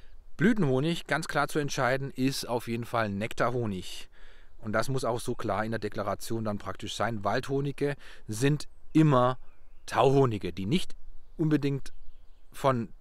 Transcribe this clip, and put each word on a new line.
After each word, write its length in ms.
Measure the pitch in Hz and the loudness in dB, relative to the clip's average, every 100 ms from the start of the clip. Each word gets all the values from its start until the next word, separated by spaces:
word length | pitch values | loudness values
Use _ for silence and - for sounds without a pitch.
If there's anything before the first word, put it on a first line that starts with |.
| - - - - | -12 -12 -8 2
Blütenhonig, 680 | 180 247 147 131 156 170 - | 4 6 4 4 2 -2 0
ganz 220 | 147 170 | -2 0
klar 200 | 147 143 | 0 0
zu 120 | 156 | 0
entscheiden, 520 | 143 - 123 135 135 | 0 0 2 2 -2
ist 340 | - 131 135 - | 0 0 0 -2
auf 220 | 123 117 | -4 -2
jeden 180 | 117 117 | -4 -2
Fall 240 | 117 110 | 0 0
Nektarhonig. 1000 | 98 110 - 123 123 113 92 - - - - - - - - | 0 -2 0 0 0 -2 -4 -6 -8 -10 -10 -12 -12 -12 -10
Und 160 | 110 | -2
das 160 | 107 110 | 0 2
muss 160 | 131 127 | 0 0
auch 140 | 120 | -2
so 160 | 127 120 | -2 -4
klar 280 | 107 98 | 0 0
in 80 | 110 | 0
der 80 | 110 | -2
Deklaration 640 | 104 104 101 98 - 113 | -4 -4 -2 -2 -2 -2
dann 140 | 107 101 | -2 -4
praktisch 380 | 98 92 98 - | -6 -8 -6 -2
sein. 280 | 107 110 | -2 0
Waldhonige 720 | 98 120 135 139 143 - 143 143 - - - | 0 0 0 -2 -2 -2 -2 -4 -10 -12 -6
sind 400 | 104 139 151 - - - | 0 2 2 -2 -8 2
immer 460 | 156 156 127 123 127 - - - - - | 6 8 6 4 0 -6 -10 -12 -12 -4
Tauhonige, 640 | 107 123 139 131 104 90 | 4 6 8 6 2 -4
die 140 | 87 95 | -2 0
nicht 300 | 185 - - - - - - | 2 2 0 -2 -6 -6 0
unbedingt 560 | 160 147 139 139 - - - - - - - | 2 4 2 0 -2 -2 -2 -4 -12 -14 -12
von 380 | - 135 123 113 - | 0 2 2 -2 -8